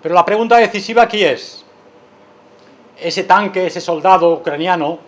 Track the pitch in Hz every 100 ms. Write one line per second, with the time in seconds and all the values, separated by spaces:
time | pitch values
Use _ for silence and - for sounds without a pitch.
0 | 160 175 170 214 226 233 214 214 202 226
1 | 233 208 170 120 - - _ _ _ _
2 | _ _ _ _ _ _ _ _ _ -
3 | 170 185 190 190 202 196 180 180 165 160
4 | 190 185 170 165 165 143 175 175 147 170